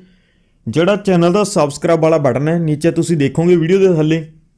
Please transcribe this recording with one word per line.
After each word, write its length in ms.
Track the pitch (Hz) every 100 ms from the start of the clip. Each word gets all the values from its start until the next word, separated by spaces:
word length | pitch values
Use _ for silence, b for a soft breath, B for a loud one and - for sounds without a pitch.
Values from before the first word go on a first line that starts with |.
| b b b b b b 117
ਜਿਹੜਾ 300 | 127 175 202
ਚੈਨਲ 340 | 202 175 175
ਦਾ 120 | 202 202
ਸਬਸਕ੍ਰਾਈਬ 540 | 175 147 143 170 165
ਵਾਲਾ 180 | 160 160
ਬਟਨ 280 | 139 120 151
ਹੈ, 100 | 170
ਨੀਚੇ 320 | 160 147 165
ਤੁਸੀਂ 240 | 170 165 170
ਦੇਖੋਗੇ 400 | 135 151 175 175
ਵੀਡੀਓ 220 | 160 190
ਦੇ 160 | 190 160
ਥੱਲੇ 280 | 156 165 156 - _